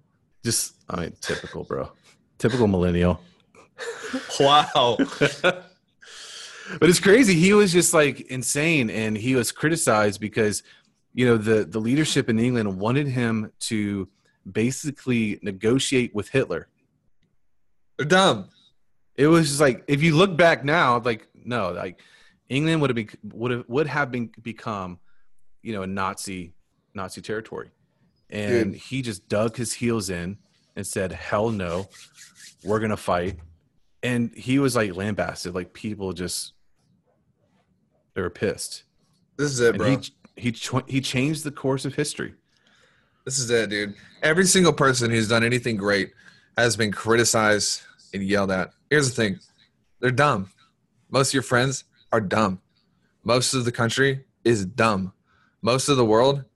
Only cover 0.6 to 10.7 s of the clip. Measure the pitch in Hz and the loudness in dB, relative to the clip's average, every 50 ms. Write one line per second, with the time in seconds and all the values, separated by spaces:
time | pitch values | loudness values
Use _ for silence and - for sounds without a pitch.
0.6 | - - - _ _ - - - 85 - - - - - 82 - - - - 80 | -4 -6 -10 _ _ -10 -8 -8 -8 -8 -10 -10 -8 -6 -6 -6 -8 -10 -12 -12
1.6 | 73 - - 67 65 - - _ _ _ _ _ _ _ _ - - 120 113 127 | -10 -8 -6 -6 -8 -8 -12 _ _ _ _ _ _ _ _ -4 -2 0 2 2
2.6 | 117 104 98 90 87 90 87 87 87 90 87 - - - _ _ _ _ _ - | 2 2 4 2 2 2 2 2 2 2 2 0 -4 -16 _ _ _ _ _ -20
3.6 | - _ _ - - 480 453 - - - - 262 - - - - 143 139 143 147 | -20 _ _ -14 -12 -12 -12 -12 -12 -10 -10 -10 -10 -6 0 2 4 6 6 6
4.6 | 143 - - 151 127 120 113 101 139 135 - - 147 139 - - - 180 180 - | 4 4 2 2 2 2 2 0 -2 -2 -2 0 0 0 0 0 0 0 0 -2
5.6 | - - _ _ _ _ _ _ - - - - - - - - - - - - | -6 -18 _ _ _ _ _ _ -20 -20 -20 -20 -20 -18 -18 -18 -18 -18 -18 -18
6.6 | - - - - - 165 180 170 - 196 190 247 277 202 185 156 165 190 208 208 | -16 -14 -4 2 4 4 4 4 6 6 6 8 8 6 4 4 6 6 6 6
7.6 | 208 190 165 180 170 - - 165 151 143 123 - - - 131 127 123 - - 143 | 6 6 4 4 4 4 4 4 4 4 2 -4 -8 -10 -8 -6 -4 -4 -2 -2
8.6 | 147 165 170 147 123 110 87 107 110 110 107 107 104 127 131 127 113 - - - | 0 0 2 2 0 0 -2 -2 -2 -2 -2 -2 -2 0 0 2 0 -2 -2 -2
9.6 | - 151 165 160 - - 113 107 104 104 98 - 107 104 - 120 110 107 98 - | -2 -2 0 0 2 2 4 4 4 2 0 -2 -6 -6 -2 0 0 0 0 -4
10.6 | - _ | -8 _